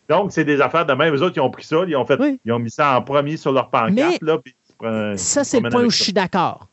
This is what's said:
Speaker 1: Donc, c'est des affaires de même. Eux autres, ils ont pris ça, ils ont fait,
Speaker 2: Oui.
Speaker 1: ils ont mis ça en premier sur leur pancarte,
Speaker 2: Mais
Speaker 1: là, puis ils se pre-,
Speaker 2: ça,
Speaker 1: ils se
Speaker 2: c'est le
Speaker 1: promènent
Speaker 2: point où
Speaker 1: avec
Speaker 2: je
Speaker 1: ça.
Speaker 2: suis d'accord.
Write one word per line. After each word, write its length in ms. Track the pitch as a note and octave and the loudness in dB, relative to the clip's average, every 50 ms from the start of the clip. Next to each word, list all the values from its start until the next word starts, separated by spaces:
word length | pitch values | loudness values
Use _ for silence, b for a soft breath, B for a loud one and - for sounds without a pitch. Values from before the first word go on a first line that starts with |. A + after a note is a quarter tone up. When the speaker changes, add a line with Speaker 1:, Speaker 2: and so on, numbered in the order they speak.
| _ - | _ 0
Speaker 1:
Donc, 220 | D3+ F#3 G#3 F#3 | 0 0 0 0
c'est 120 | - E3 D3+ | -2 -2 0
des 160 | D3+ D3 C3+ | 2 2 2
affaires 260 | C#3+ B2 - E3 E3+ | 2 2 2 0 0
de 60 | D3+ C3 | 0 0
même. 200 | B2+ D#3 E3 D3 | 2 2 0 2
Eux 80 | C3+ | 0
autres, 140 | F3+ F#3 C#3 | 0 0 0
ils 20 | D#3+ | -2
ont 100 | C3+ B2 | -2 -2
pris 120 | - - - | -4 -8 -6
ça, 200 | - D#3 E3 F#3+ | -2 0 0 0
ils 80 | F3+ D3 | 0 -2
ont 100 | C3 A#2+ | -2 0
fait, 140 | - C#3 - | 0 2 2
Speaker 2:
Oui. 200 | C4+ D4+ C4+ - - | 2 -2 -2 -4 -4
Speaker 1:
ils 80 | A2 | -2
ont 60 | A#2 A#2 | -2 -2
mis 120 | A#2+ A2+ | -2 -4
ça 260 | - - D3+ C#3+ C3 | -2 0 2 2 2
en 40 | B2 A#2+ | 2 0
premier 340 | C#3 C#3 D3 C#3+ D3 D#3+ | 0 0 0 0 0 -6
sur 140 | D3+ - D3 | -4 -2 0
leur 180 | C3+ C3 A#2 - | 0 0 0 2
pancarte, 220 | - B2+ A2+ A2+ G3 | 0 0 2 2 2
Speaker 2:
Mais 220 | B3 D4 F4 F4 - E3 | 2 2 0 0 0 0
Speaker 1:
là, 160 | D#3 D#3+ D#3 | -2 -2 -2
puis 160 | - B2+ - | -4 -12 -20
ils 140 | _ _ _ | _ _ _
se 60 | _ | _
pre-, 400 | _ G#2+ A2+ A2 A2 G#2+ G#2 G2+ | _ -6 -4 -2 -2 -2 -4 -4
Speaker 2:
ça, 240 | F#2+ - - - C#4+ | -4 -4 -2 -2 -2
Speaker 1:
ils 40 | C#4 | -2
se 40 | - | 0
Speaker 2:
c'est 60 | - | 0
le 40 | A#3+ | 0
Speaker 1:
promènent 100 | A3 A#3 | 0 2
Speaker 2:
point 80 | B3 B3 | 0 2
où 20 | A#3+ | 2
Speaker 1:
avec 80 | A#3 | 2
Speaker 2:
je 60 | - - | 0 0
Speaker 1:
ça. 40 | - | -2
Speaker 2:
suis 80 | - F3+ | 0 0
d'accord. 540 | G#3 F#3 E3+ - F#3 D#3+ A#2+ - - - _ | -2 -2 0 0 0 -2 -2 -4 -8 -16 _